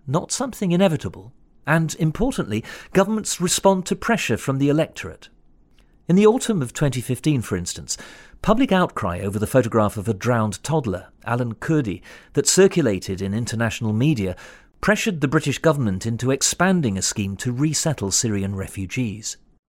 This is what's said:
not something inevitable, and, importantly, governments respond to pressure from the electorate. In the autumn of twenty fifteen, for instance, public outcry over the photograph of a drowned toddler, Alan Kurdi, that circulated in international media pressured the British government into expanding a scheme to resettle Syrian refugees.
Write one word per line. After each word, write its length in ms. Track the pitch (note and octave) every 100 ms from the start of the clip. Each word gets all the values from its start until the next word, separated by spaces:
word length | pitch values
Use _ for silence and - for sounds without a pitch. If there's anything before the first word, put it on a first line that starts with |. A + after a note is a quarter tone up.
| C#3
not 240 | - -
something 400 | - C4 - F#3+
inevitable, 640 | F3 G3 D3 F#2 - G#2 - _ _ -
and, 280 | D#3+ D#3+ -
importantly, 680 | D#3+ D3+ B3 B3+ B2+ G#2+ - - -
governments 480 | F#3+ G3 G#3+ - -
respond 440 | F3 - G3 F#3+ -
to 80 | G3
pressure 400 | - A3+ - G#2+
from 200 | - C3+
the 120 | C#3+
electorate. 580 | D3 D#3 - - A#2 - _ _ _ _ _ _ _ -
In 80 | F3+
the 120 | G#3+
autumn 340 | B3+ - G3+
of 100 | B2
twenty 300 | - D3 B2
fifteen, 400 | - B2 D#3+ C#3
for 160 | - F#2
instance, 400 | F2 - B1+ - - - - -
public 280 | - A3 C4+
outcry 480 | F#3+ F3+ - F#2 F2+
over 180 | G2 F#2+
the 80 | G#2
photograph 500 | C3+ A2+ A2+ G#2 G#2+
of 100 | G2
a 60 |
drowned 480 | G2 A#2+ A#2+ A2 -
toddler, 460 | - D#3 A#2 F2 - _
Alan 320 | - A#2+ A#2+ A2
Kurdi, 480 | - D#3 A2+ - - - -
that 140 | - -
circulated 760 | - F#3+ F#3 C3 F#2 - F2+
in 100 | G2
international 580 | G#2+ A2+ A#2 A2+ - A2
media 440 | G#2+ C#3+ C3 F#2 F2+ - - _ -
pressured 380 | - G#3 A3+ E3
the 80 | C#3
British 300 | D3+ D3 B2
government 480 | D#3+ D3 A2+ F#2+ A2+
into 240 | A2+ B2
expanding 640 | C3+ - - F3+ F#3 C3 F#2+
a 60 |
scheme 340 | - - G2 G2
to 140 | B2+
resettle 600 | A#2+ D3+ D3 E3 C3+ G2+
Syrian 420 | - A#2 G2+ G2
refugees. 840 | G2 F#2+ - F#2+ - A#2+ G#2 A2 - _ _